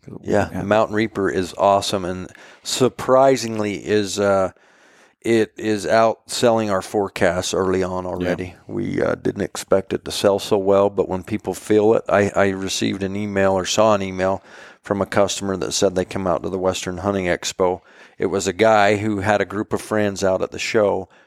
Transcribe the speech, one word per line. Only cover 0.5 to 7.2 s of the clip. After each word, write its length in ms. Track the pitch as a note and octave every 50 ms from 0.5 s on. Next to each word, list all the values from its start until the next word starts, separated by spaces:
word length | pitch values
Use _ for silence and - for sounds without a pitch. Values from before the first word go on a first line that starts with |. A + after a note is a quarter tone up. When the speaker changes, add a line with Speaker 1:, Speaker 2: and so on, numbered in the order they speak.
Speaker 2:
Yeah. 80 | - F#2
Speaker 1:
the 60 | F#2
Mountain 300 | G2 G#2 A2 A2 - G#2+
Reaper 340 | G#2+ A2+ G#2+ - G2+ G2 F2+
is 240 | C2 F#2 F#2 E2 -
awesome, 480 | - - G2+ G2 G2+ F#2+ - - G2 F2+
and 240 | F2 F#2 F#2 F#2 - - - - - - _
surprisingly 1200 | - - - - B2+ A#2 - - - - B2+ C3 C3+ C#3 C3+ A#2 A2+ A2+ A2+ G#2+ G#2+ G#2 G2 - A1+
is, 340 | D2+ G#2 G#2+ G#2 F#2+ F2 G#2
uh, 320 | G2+ G2+ G2 G2 F#2+ F2 - _ _ _ _ _ _ _ _ _ _ _ _ _
it 320 | - G#2+ A#2 A2+ G#2+ - _
is 300 | - F2+ A2 G#2+ G#2 F2+
outselling 840 | D2+ G2 A2+ A2+ A#2 - - _ - - - B2+ A#2+ A2+ A2+ A2 G#2
our 120 | G2 F#2
forecasts 720 | - - - G#2+ G2 F#2+ - -